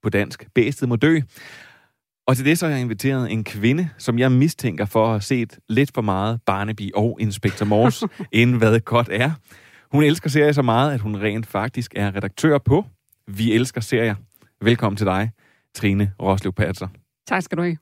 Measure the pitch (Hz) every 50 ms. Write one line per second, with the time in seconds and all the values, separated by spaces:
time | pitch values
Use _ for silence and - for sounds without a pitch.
0 | - 107 - 101 104 - - - - - _ 127 113 127 143 - 135 123 120 113
1 | 139 156 165 156 127 - _ - - - - - - - - _ _ _ _ _
2 | _ _ _ _ _ - 127 123 131 147 165 170 180 160 147 131 123 120 110 98
3 | - 135 135 131 123 87 107 110 104 - - 104 101 117 139 165 185 156 - -
4 | - - 117 117 127 131 127 127 139 165 - - - 120 - 110 104 104 - 113
5 | 110 117 113 104 101 - 135 123 117 104 - - _ - 113 120 143 - _ 127
6 | 110 104 95 95 101 110 117 117 _ - 98 98 101 107 110 104 101 101 - 101
7 | 107 117 - - 113 104 101 - - 101 - - 107 104 107 104 120 - - -
8 | 233 196 - - 196 - - 110 120 123 123 117 113 110 110 117 - - 117 120
9 | 120 - 95 107 123 151 160 - _ _ - - - - - - _ _ - 143
10 | 151 147 156 170 - 156 131 151 147 151 147 143 131 120 113 120 135 151 139 120
11 | 104 110 104 98 104 107 101 113 110 - - 98 104 127 - 127 117 - - 101
12 | 101 101 95 98 92 98 - - - 156 147 139 - 113 131 180 220 - _ _
13 | _ _ _ _ _ - 98 98 110 117 107 113 127 127 - 120 110 - 127 113
14 | 117 113 101 101 - _ _ _ _ _ _ _ 101 113 120 117 117 104 101 98
15 | 110 95 92 95 107 117 - _ _ _ _ _ _ _ _ - - 101 98 101
16 | 104 98 98 - 90 95 95 98 - 98 90 - 104 80 95 - 92 - - -
17 | _ _ _ _ _ - - 190 175 - - 165 175 175 165 151